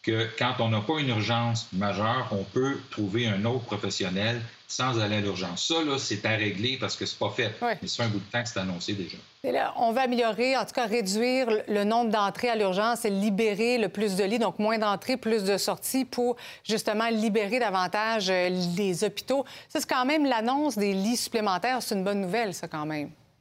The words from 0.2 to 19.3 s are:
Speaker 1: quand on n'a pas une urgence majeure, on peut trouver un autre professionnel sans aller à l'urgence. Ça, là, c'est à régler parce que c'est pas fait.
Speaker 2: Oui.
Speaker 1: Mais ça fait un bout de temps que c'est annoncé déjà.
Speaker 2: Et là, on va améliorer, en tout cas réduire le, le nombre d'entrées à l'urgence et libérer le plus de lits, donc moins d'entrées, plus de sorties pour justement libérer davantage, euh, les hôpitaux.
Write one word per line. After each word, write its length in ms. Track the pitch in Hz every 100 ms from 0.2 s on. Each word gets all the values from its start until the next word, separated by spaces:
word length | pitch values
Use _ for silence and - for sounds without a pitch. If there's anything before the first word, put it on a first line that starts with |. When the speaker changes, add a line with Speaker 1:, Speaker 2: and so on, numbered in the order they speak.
| 113 -
Speaker 1:
quand 160 | 123 -
on 80 | 113
n'a 120 | 110
pas 200 | 107 156
une 80 | 135
urgence 580 | 107 104 117 117 113 -
majeure, 560 | 92 101 95 110 123 -
on 140 | 101
peut 340 | 92 131 135 139 -
trouver 340 | - 101 113 117
un 180 | 98
autre 200 | 113 123
professionnel 760 | 113 104 101 - 92 92 107 120 117 - -
sans 320 | - 127 117
aller 160 | 104 107
à 40 |
l'urgence. 460 | 101 90 92 87 -
Ça, 160 | 165
là, 160 | 151 135
c'est 260 | - 104
à 120 | 113 110
régler 400 | 104 92 120 131
parce 160 | 98
que 120 | - -
c'est 120 | -
pas 120 | 104
fait. 260 | - 110 -
Speaker 2:
Oui. 120 | 240 196
Speaker 1:
Mais 60 | 185
ça 80 | -
fait 120 | 117
un 40 |
bout 60 | 101
de 120 | 95
temps 120 | 120
que 60 | 117
c'est 120 | 95
annoncé 320 | 95 87 -
déjà. 240 | 101 82 - - -
Speaker 2:
Et 80 | 262
là, 240 | 247 - -
on 140 | 233
va 100 | 226
améliorer, 540 | 262 240 226 202 254 262
en 80 |
tout 80 | 208
cas 140 | - 226
réduire 640 | 240 190 208 247 254 240
le, 120 | 214 -
le 160 | 208
nombre 280 | 208 233 233
d'entrées 380 | 214 202 - 247
à 40 |
l'urgence 500 | 220 196 185 220 226
et 60 | 220
libérer 680 | 196 214 196 220 196 233 247
le 100 | 196
plus 260 | 202 208
de 100 | 185
lits, 140 | 196 233
donc 200 | 208 -
moins 200 | 214 226
d'entrées, 380 | 214 196 - 254
plus 260 | 226 220
de 140 | 196 196
sorties 480 | 202 185 - 262
pour 320 | 262 - 247 240 - -
justement 440 | - 214 226 214 233
libérer 500 | 226 226 214 202 254
davantage, 680 | 226 185 180 208 220 226 185
euh, 200 | 185 180 185 175 175
les 260 | 196 175
hôpitaux. 400 | 214 208 -